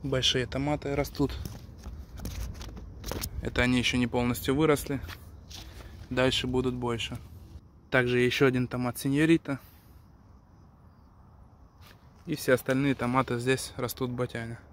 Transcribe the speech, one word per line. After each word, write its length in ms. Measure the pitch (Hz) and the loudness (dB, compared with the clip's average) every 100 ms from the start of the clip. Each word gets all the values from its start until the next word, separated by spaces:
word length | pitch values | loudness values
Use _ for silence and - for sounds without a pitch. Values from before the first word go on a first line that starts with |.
Большие 460 | 139 131 123 131 120 | 0 2 2 2 0
томаты 480 | 131 143 147 143 143 | -2 -2 -2 -2 -2
растут. 420 | 139 - 139 - - - - - - - - - - - - - - - - - - - - - | -2 0 0 0 -8 -10 -14 -14 -12 -12 -14 -10 -8 -6 -8 -8 -10 -12 -14 -12 -8 -6 -6 -6
Это 180 | 120 - | -4 0
они 160 | 123 127 | 2 4
еще 200 | 117 127 | 2 2
не 100 | 120 | 2
полностью 480 | 123 123 117 - 135 | 2 0 0 0 2
выросли. 440 | 156 143 - 135 - - - - - - - - - - - | 4 4 0 -6 -6 -14 -16 -20 -18 -16 -16 -16 -16 -16 -6
Дальше 380 | 127 131 123 131 | 2 4 2 0
будут 260 | 127 127 | 0 0
больше. 460 | 123 120 117 - 120 - - - - - - - | -2 -2 -2 -4 -8 -12 -18 -18 -18 -20 -20 2
Также 280 | 131 123 123 | 4 6 4
еще 260 | 123 - 139 | 4 6 6
один 220 | 127 123 | 6 0
томат 320 | 127 123 - | 0 -2 -2
Синьорита. 580 | 139 139 160 165 - 135 - - - - - - - - - - - - - - - - - - - - - - - - - - - | 0 4 6 6 4 -8 -8 -20 -20 -20 -20 -20 -20 -20 -20 -20 -20 -20 -20 -20 -20 -20 -20 -20 -20 -20 -20 -20 -20 -20 -20 -18 -8
И 80 | 151 | -4
все 180 | - | 2
остальные 400 | 127 - 131 139 | 2 4 2 2
томаты 460 | 127 123 131 127 120 | 2 2 2 2 0
здесь 340 | 123 131 - - | 0 0 -2 -6
растут 340 | 123 - 127 | -6 -4 -4
Ботяня. 480 | 123 123 120 117 117 - | -2 -4 -4 -8 -12 -14